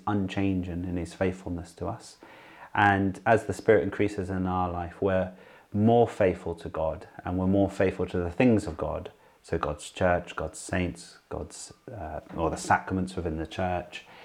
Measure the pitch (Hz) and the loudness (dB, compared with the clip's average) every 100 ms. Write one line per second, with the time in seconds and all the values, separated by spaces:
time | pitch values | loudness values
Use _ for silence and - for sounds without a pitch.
0 | - 104 95 - 98 92 87 85 90 90 | -4 -2 -2 0 0 0 -2 -6 -6 -6
1 | 85 - 95 92 90 85 82 - 90 113 | -6 -2 -2 -2 -8 -10 -10 -10 -8 -8
2 | - - - - - - - - 104 98 | -14 -20 -20 -20 -20 -20 -6 2 4 6
3 | 98 92 - 110 - 98 - 104 98 - | 2 0 4 4 2 -2 4 4 4 0
4 | 104 - 92 95 92 92 90 87 85 - | -2 -2 -4 -2 -2 0 -2 -4 -8 -4
5 | 98 92 92 - - - _ 104 110 117 | 0 2 0 -6 -20 -20 _ 2 4 6
6 | 117 - 98 87 85 85 - - 80 78 | 4 4 2 2 -4 -8 -8 -4 -4 -4
7 | - - 92 90 92 98 95 - 95 - | -10 -12 -6 -2 2 4 4 2 0 2
8 | 90 92 87 - 127 107 87 80 78 78 | -4 -2 -4 4 6 6 2 -4 -6 -6
9 | - - _ _ - 85 73 78 - - | -10 -16 _ _ -6 -2 -2 -6 -10 0
10 | 92 87 - - 80 - - 92 85 85 | 2 2 0 -8 -8 -8 -4 -2 -2 -4
11 | - - _ 78 - - - - - 113 | -14 -20 _ -10 -10 -12 -18 -18 -16 -12
12 | 78 76 - - 80 78 - 92 - 92 | -10 -10 -10 -4 -2 -2 0 0 2 -4
13 | 92 - 85 78 78 - 92 90 - - | -4 -6 -6 -6 -8 -6 -4 -4 -6 -14
14 | - - | -18 -20